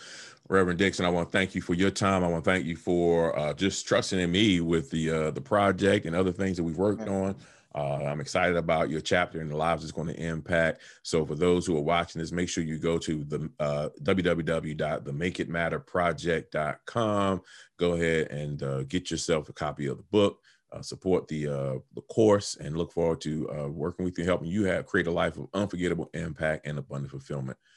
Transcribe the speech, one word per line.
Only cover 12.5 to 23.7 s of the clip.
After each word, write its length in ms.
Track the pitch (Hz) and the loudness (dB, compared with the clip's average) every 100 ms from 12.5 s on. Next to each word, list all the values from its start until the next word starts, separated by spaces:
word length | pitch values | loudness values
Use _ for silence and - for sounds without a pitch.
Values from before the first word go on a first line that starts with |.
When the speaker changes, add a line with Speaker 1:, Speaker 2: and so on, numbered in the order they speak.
| 90 | -2
Speaker 1:
you 140 | 80 78 | -4 -2
go 200 | 82 82 | 0 0
to 260 | 85 78 73 | 0 -4 -4
the, 260 | 76 78 - | -6 -6 -4
uh, 300 | 73 73 78 - | -2 -2 -4 -4
w 200 | 73 95 | 0 2
w 220 | 87 85 80 | 2 0 0
w 300 | 80 78 78 | -2 -4 -4
dot 280 | 78 76 | -4 -4
the 80 | 69 | -6
make 300 | 71 90 85 | -4 -2 -2
it 80 | - | -4
matter 300 | 85 82 78 | -2 -2 -4
project 720 | - 92 87 73 85 80 - | -4 0 0 0 -2 -2 -2
dot 260 | 76 73 - - | -4 -4 -6 -6
com. 560 | 120 110 104 98 95 - - - - | -2 0 2 0 0 -6 -20 -18 -2
Go 160 | 87 | 0
ahead 340 | 85 82 80 - | 2 2 2 0
and, 320 | 73 73 71 | -4 -6 -6
uh, 200 | 69 67 | -4 -4
get 280 | 69 90 - | -4 -4 -4
yourself 380 | 80 - 78 73 | -4 0 -2 -2
a 40 | |
copy 340 | - 76 71 69 | -6 -6 -4 -6
of 100 | 69 | -6
the 60 | |
book. 360 | - 104 101 - _ _ _ | 0 4 4 2 _ _ _
Uh, 100 | - | -14
support 460 | - 65 92 90 - | -12 -6 0 0 0
the, 200 | 76 73 | -4 -4
uh, 320 | 69 67 65 - | -2 -4 -6 -10
the 80 | - | -16
course 540 | - 117 110 104 - - | -2 4 6 6 2 -8
and 200 | 76 80 | -6 -4
look 140 | 85 | -4
forward 300 | 85 82 82 | 0 0 0
to, 280 | 78 78 - | -4 -4 -4
uh, 160 | 76 | -6
working 380 | 71 | -6